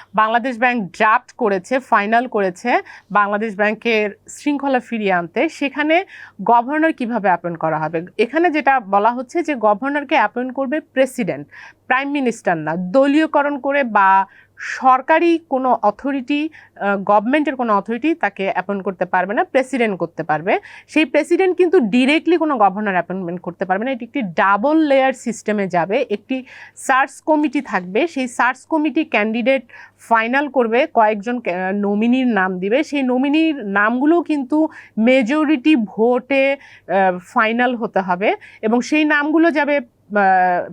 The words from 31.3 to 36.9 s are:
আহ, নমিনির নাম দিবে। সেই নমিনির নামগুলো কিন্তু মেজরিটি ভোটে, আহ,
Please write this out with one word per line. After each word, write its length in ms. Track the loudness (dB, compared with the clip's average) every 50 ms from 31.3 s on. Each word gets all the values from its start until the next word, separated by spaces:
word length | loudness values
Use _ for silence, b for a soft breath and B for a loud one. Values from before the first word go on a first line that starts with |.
| -6
আহ, 360 | -6 -6 -6 -6 -4 -4 -4 -2
নমিনির 520 | -2 -2 0 0 0 2 2 2 2 2
নাম 320 | 0 0 0 0 -2 -2 -4
দিবে। 240 | -2 0 0 0 0
সেই 180 | -2 -2 -2
নমিনির 640 | -2 0 0 0 0 2 2 2 2 0 -2 -4 -6
নামগুলো 560 | -2 0 0 0 0 0 0 2 2 2 2
কিন্তু 460 | 0 -2 -4 -4 -4 -2 0 0 0 -2 B B B B B 0
মেজরিটি 800 | 2 4 4 4 2 0 0 0 2 0 0 2 2 2 2
ভোটে, 800 | 2 0 -4 -2 0 0 0 0 0 -2 -2 0 0 0 0 -2
আহ, 640 | -4 -8 -16 -20 -20 _ -2